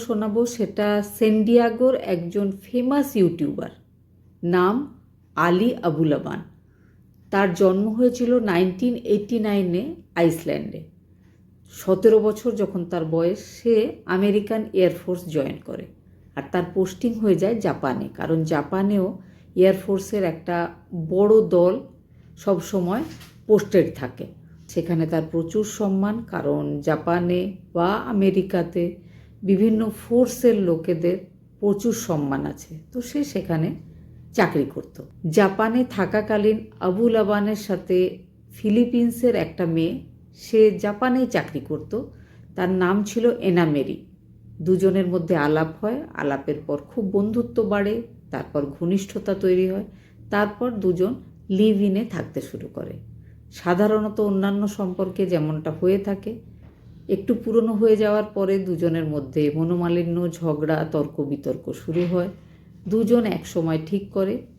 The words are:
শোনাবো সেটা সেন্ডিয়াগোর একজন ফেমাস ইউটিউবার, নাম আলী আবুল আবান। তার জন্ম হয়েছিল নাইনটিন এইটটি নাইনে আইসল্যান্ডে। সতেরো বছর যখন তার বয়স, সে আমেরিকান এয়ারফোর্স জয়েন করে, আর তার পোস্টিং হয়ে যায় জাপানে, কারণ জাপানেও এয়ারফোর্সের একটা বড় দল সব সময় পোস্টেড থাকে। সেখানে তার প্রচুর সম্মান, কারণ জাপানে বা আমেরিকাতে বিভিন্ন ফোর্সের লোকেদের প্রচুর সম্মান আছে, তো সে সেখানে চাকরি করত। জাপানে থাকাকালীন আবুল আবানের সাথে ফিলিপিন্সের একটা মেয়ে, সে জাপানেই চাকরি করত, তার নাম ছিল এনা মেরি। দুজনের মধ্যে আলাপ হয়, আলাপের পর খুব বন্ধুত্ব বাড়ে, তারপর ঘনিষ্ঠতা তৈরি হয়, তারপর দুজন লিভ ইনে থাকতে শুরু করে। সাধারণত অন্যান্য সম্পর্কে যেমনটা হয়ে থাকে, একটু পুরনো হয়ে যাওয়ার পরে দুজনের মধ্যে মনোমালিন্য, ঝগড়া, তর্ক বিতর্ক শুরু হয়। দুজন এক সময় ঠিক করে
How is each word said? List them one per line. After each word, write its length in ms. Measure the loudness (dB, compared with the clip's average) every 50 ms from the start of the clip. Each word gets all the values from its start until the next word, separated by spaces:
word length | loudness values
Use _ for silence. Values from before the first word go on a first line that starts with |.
| -2
শোনাবো 360 | -4 -4 -2 -2 -2 0 0 0
সেটা 420 | 0 -2 -4 -4 -4 -2 -2 0 0 0 0 -2 -4 -2 2
সেন্ডিয়াগোর 760 | 2 4 4 4 4 4 6 6 4 4 2 2 2 2 2
একজন 520 | 2 0 -2 -4 -2 -4 -4 -2 -2 -2 -2 -4 -6 -8
ফেমাস 460 | -6 -4 -2 0 2 2 0 0 0 2
ইউটিউবার, 560 | 2 2 2 2 0 -4 -4 -4 -6 -10 -10 -12 -18 _ _ _ _ _ _ _ _ _ _ _ _ -2
নাম 320 | 0 2 4 4 2 2 0 -4 -8 -12 -20 -20 _ _ _ _ _ -2
আলী 340 | 0 2 4 4 4 2 0 0 -2 -2
আবুল 300 | -2 0 2 2 2 0
আবান। 260 | 0 -2 -6 -8 -10 -10 -14 -20 _ _ _ _ _ _ _ _ _ _ _ _ _ _ 0
তার 180 | 2 4 4 4 4
জন্ম 320 | 4 4 4 4 2 0 0 2
হয়েছিল 340 | 2 2 2 2 2 0 2 2 2
নাইনটিন 540 | 2 2 2 2 2 2 0 0 -2 -2 -2
এইটটি 420 | -2 0 0 0 0 0 -2 -2 -2
নাইনে 440 | 0 0 0 0 0 0 0 -2 -2 -6 -8 -12 -16 _ 0
আইসল্যান্ডে। 680 | 2 2 2 2 0 -4 -4 -4 -4 -6 -8 -12 -14 -16 -18 -20 _ _ _ _ _ _ _ _ _ _ _ _ _ -20 -20 -20 -4
সতেরো 360 | 0 0 2 6 6 6 6 6
বছর 300 | 4 2 -2 -2 -2 -4 -2 -2
যখন 200 | -2 -2 -4 -6 -6 -4
তার 140 | -4 -4 -2
বয়স, 360 | -2 0 0 0 0 -2 -4 -8 -16 -12
সে 180 | -2 2 2 4 4 2 0 -4 -8 -6
আমেরিকান 560 | -2 0 2 2 2 2 2 0 -2 -4 -4 -4 -2 2
এয়ারফোর্স 480 | 4 4 4 2 -2 -6 -6 -6 -6 -6 -4 -4
জয়েন 220 | -4 -2 -4 -6 -10 -12
করে, 200 | -12 -12 -12 -14 -16 -20 -20 -20 -20 -20 -20 -20 -14 -10
আর 80 | -10 -8 -4
তার 140 | -4 -4 -4 -2 -2
পোস্টিং 380 | -2 -2 -2 -4 -4 -4 -4 -2
হয়ে 240 | 0 2 2 2 2 2
যায় 140 | 0 0 0 -2
জাপানে, 400 | -4 -2 -2 -4 -4 -4 -4 -6 -10 -10 -6
কারণ 200 | -4 -2 0 0 0
জাপানেও 640 | 0 -2 -2 -2 -2 -2 0 0 0 0 0 0 -2 -4 -8 -14 -20 -20 -20 -20 -4 2
এয়ারফোর্সের 680 | 4 6 6 4 2 0 -2 -2 -2 -2 -4 -4 -2 -2
একটা 340 | -2 -4 -6 -6 -4 -2 -2 -2 -4 -8 -12 -18 -12 -10 -8 -6 -2 2
বড় 200 | 4 6 6 6 6 6 6 4
দল 180 | 4 4 4 2 0 -6 -12 -20 -20 _ _ -20 -20 -20 -20 -18 -6 -2
সব 140 | -2 0 0
সময় 420 | -2 -4 -2 -2 0 0 -2 -2 -4 -6 -12 -18 -20 -20 -20 -6 2
পোস্টেড 400 | 4 4 4 4 4 4 4 4 2 0
থাকে। 320 | -8 -10 -10 -10 -12 -14 -16 -16 -20 -20 -20 -20 -20 -16 -8 -6
সেখানে 300 | -4 -2 0 0 0 0
তার 180 | 0 0 -2 -2 -2
প্রচুর 340 | -2 -4 -2 -2 -2 -2 -2 -2 -4
সম্মান, 380 | -2 -2 0 0 0 0 0 -2 -4 -6 -6 -6
কারণ 300 | -4 -2 0 0 -2 -2 -4 -6 -4 -2
জাপানে 520 | -2 -2 0 0 0 0 0 0 0 0 -2 -2 -4 -8 -12 -12 -6 -2
বা 160 | 0 0 2 0 -2 -2 -2 0
আমেরিকাতে 680 | 2 2 4 4 2 0 0 0 -2 -2 -2 -2 -2 -2 -4 -4 -10 -16 -20 -20 -20 -20 -20 -16 -4 0
বিভিন্ন 380 | 2 4 4 4 4 4 2 0 -2
ফোর্সের 680 | -6 -8 -4 2 4 4 4 2 2 2 4 4 4 4 2 2
লোকেদের 480 | 0 0 0 -2 -2 0 0 0 0 -2 -6 -12 -20 -20 -20 -20 -8 -2
প্রচুর 340 | 0 0 0 2 0 -2 -2
সম্মান 480 | -2 -2 -2 -2 -2 -2 -2 -2 -4 -4
আছে, 280 | -6 -8 -10 -14 -18 -18 -18 -16 -12
তো 60 | -10 -10
সে 180 | -8 -6 -4 -4 -4
সেখানে 460 | -2 -4 -4 -4 -2 -2 0 0 -2 -4 -8 -12 -18 -20 -20 -20 -20 -20 -20 -20 -4 0
চাকরি 320 | 0 0 2 2 0 -2 -2 -6
করত। 240 | -12 -14 -14 -16 -18 -18 -18 -12 -8 -6 0 4
জাপানে 440 | 4 4 4 4 0 0 2 2 0 0 0 -2
থাকাকালীন 600 | -4 -2 0 0 -2 0 0 0 2 2 2 2 0 -4 -10 -10 -4
আবুল 360 | -2 -2 0 2 2 2 4
আবানের 460 | 2 2 2 2 0 0 -2 -2 -4 -4
সাথে 300 | -4 -6 -4 -2 0 2 2 2 0 -2 -8 -16 -20 -20 -20 -20 -20 -12
ফিলিপিন্সের 800 | -4 0 2 4 4 4 4 2 2 2 0 0 2 2 2 2 2 -2
একটা 200 | -4 -4 -4 -2
মেয়ে, 280 | 0 0 0 0 -2 -2 -6 -12 -14 -20 -20 -20 -20 -20
সে 260 | -20 -6 2 4 6 6 6
জাপানেই 560 | 4 2 -2 -4 -2 0 0 0 2 0 0
চাকরি 340 | 0 0 -2 -2 -4 -6 -10 -8 -8
করত, 220 | -8 -8 -8 -8 -8 -8 -8 -10 -16 -20 -20 -20 -20 -20 -20 -12 -6
তার 140 | -4 -2 0
নাম 260 | 0 2 2 2 2 0 0
ছিল 220 | -2 -2 0 2 0 0 0 0 2
এনা 160 | 2 4 2
মেরি। 320 | 2 2 0 -2 -4 -6 -10 -14 -20 -20 -20 -20 -20 -20 -20 -20 -20 -14 -4
দুজনের 460 | 0 0 2 4 4 2 2 2 0
মধ্যে 280 | 0 -2 -2 -2 0 0
আলাপ 360 | 2 2 2 2 2 0 -2 -4 -6
হয়, 180 | -6 -4 -4 -6 -8 -10 -8
আলাপের 460 | -6 -4 -4 -4 -4 -4 -6 -6 -6 -6
পর 100 | -6 -6 -6 -8 -8
খুব 140 | -6 -6 -4 -2 0
বন্ধুত্ব 420 | 0 0 0 -2 -2 -4 -2 -2 -2 0
বাড়ে, 320 | 0 0 0 0 0 -2 -4 -8 -10 -16 -20 -14 -10
তারপর 300 | -10 -10 -8 -6 -4 -4 -4
ঘনিষ্ঠতা 680 | -4 -6 -4 -2 0 0 0 -2 -4 -10 -6 -4 -4 -2 0 2
তৈরি 240 | 2 2 2 2 0
হয়, 180 | -2 -4 -8 -10 -14 -20 -20 -20 -20 -20 -8 -4
তারপর 400 | 0 0 0 0 -2 -4 -4 -4
দুজন 420 | -4 -2 0 0 2 2 0 -2 -2 -6 -12 -18 -20 -14 -6 -2
লিভ 260 | 2 4 4 4 4 4
ইনে 220 | 2 0 0 -2 -2 -4 -6
থাকতে 240 | -8 -8 -8 -8 -10
শুরু 280 | -10 -10 -12 -14 -14 -12 -12
করে। 180 | -10 -10 -10 -12 -14 -16 -18 -20 -20 -20 -20 -20 -20 -20 -20
সাধারণত 640 | -16 -6 -2 0 2 4 4 4 2 2 0 -2 -2 -2
অন্যান্য 420 | 0 0 0 0 0 0 0 -2 -2
সম্পর্কে 560 | -4 -4 -4 -6 -4 -4 -4 -4 -4 -2 -4 -2
যেমনটা 460 | 0 0 0 0 -2 -4 -4 -6 -6
হয়ে 280 | -4 -2 0 2 2 0
থাকে, 320 | 0 -4 -6 -6 -8 -10 -12 -12 -14 -20 -20 -20 -20 -20 -20 -20 -20 -20 -20 -12 -6 -4 -4
একটু 160 | -2 0 -2 -2 -2 -2
পুরনো 300 | 0 2 2 2 2 2
হয়ে 220 | 4 4 4 4
যাওয়ার 320 | 4 4 2 2 0 0 -2 -2
পরে 220 | -2 0 2 0 0
দুজনের 460 | 0 -2 -2 0 0 0 0 0 -2
মধ্যে 460 | -2 -4 -4 -6 -4 0 0 0 2 2
মনোমালিন্য, 600 | 0 0 0 0 0 0 0 0 0 0 0 -2 -2 -2 -4
ঝগড়া, 460 | -4 -4 -2 -2 -2 0 0 0 0 0 0 0
তর্ক 240 | 0 -2 -2 -2 -4 -6
বিতর্ক 440 | -4 -4 -4 -4 -4 -4 -6 -6 -6 -10 -10
শুরু 300 | -8 -8 -4 -2 -2 0 0
হয়। 180 | 0 0 -2 -2 -6 -12 -20 -20 -20 -20 -20 -20 -20 -14 -6
দুজন 360 | -2 0 0 2 4 4 4 2
এক 180 | 2 -2 -4 -6
সময় 320 | -6 -4 -2 0 0 0 -2 -2
ঠিক 180 | -2 -4 -4 -4 -4
করে 240 | -4 -2 -2 -2 -4 -6 -8 -14 -14